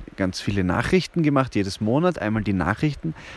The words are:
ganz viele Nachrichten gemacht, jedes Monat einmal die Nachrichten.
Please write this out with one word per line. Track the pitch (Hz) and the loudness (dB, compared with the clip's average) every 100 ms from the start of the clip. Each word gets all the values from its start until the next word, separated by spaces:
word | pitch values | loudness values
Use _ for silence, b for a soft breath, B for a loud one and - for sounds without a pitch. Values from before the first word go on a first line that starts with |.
| - - | -6 -4
ganz | 95 - | -2 -2
viele | - 101 | -2 0
Nachrichten | 90 95 117 185 - - | 2 2 2 2 2 0
gemacht, | 151 143 127 | 2 2 2
jedes | 107 98 - | 0 -2 -2
Monat | 107 131 180 170 | 0 2 2 0
einmal | 107 110 | -2 0
die | 104 | 0
Nachrichten. | 95 85 107 151 139 165 B B | 0 0 0 0 -2 -6 B B